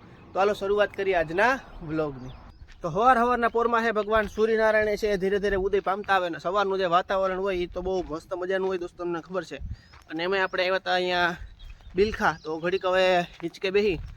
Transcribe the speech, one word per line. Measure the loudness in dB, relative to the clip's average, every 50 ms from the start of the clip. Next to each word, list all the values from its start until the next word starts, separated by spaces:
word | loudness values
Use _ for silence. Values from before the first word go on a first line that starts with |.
| -6 -18 -20 -20 -16 -6 0
તો | 2
હાલો | 2 2 2
શરૂઆત | 0 0 0 2 2 2 2
કરીએ | 0 -2 -2 0 2
આજના | 2 0 0 2 2 2 2 2 0 -4 -10 -16 -14 -10
વ્લોગની. | -6 -4 -2 -2 -2 -4 -8 -12 -14 -16 -16 -18 -20 -20 -20 -20 -20 -14 -10 -8
તો | -4
હવાર | 0 2 4 6 6 6
હવારના | 4 2 2 2 0 0
પોરમાં | 2 2 0 2 2 2 2
છે | 0 0
ભગવાન | 0 0 2 2 2 0 0
સૂર્યનારાયણે | 0 0 2 2 2 4 4 4 4 4 2 0 0
છે | 0 0 0 0
ધીરે | 0 0 0 0 0
ધીરે | 0 0 0
ઉદય | 0 0 0 0 0 0
પામતા | 0 -2 -2 0 0 0
આવે | 2 2 0
ને | -4 -4
સવારનું | -4 -2 0 0 0 0 0 0
જે | 0
વાતાવરણ | 2 2 2 2 2 0 0 0 0 -2 -2
હોય | -2 -2 -2 -2
એ | -4
તો | -6 -6 -6 -4
બહુ | -2 -2 -2 -4
મસ્ત | -4 -8 -10 -10 -8 -8
મજાનું | -6 -4 -2 -2 -2 -2 -2
હોય | -4 -4
દોસ્તો, | -6 -8 -10 -8 -6
તમને | -6 -4 -6
ખબર | -6 -6 -6 -6 -6
છે. | -6 -10 -10 -10 -10 -12 -12 -16 -20 -20 -20 -16 -10
અને | -8 -4 -2
એમાંય | 0 0 0 0
આપણે | 0 0 0 0
આવ્યા | 0 0
હતા | 0 0 0 0
અહીંયા | 0 2 0 2 2 2 0 0 -4 -10 -16 -18 -18 -18 -20 -18 -20 -18 -6 0
બિલખા, | 0 2 2 0 0 0 0 0 -2 -4
તો | -6 -6 -4
ઘડીક | -2 -2 -2 -2 0
હવે | 2 2 4 4 4 4 4 2 0 -6 -8 -10
હિંચકે | -10 -8 -6 -4 0
બેસી | 2 2 2 2 0 -2 -4 -10 -14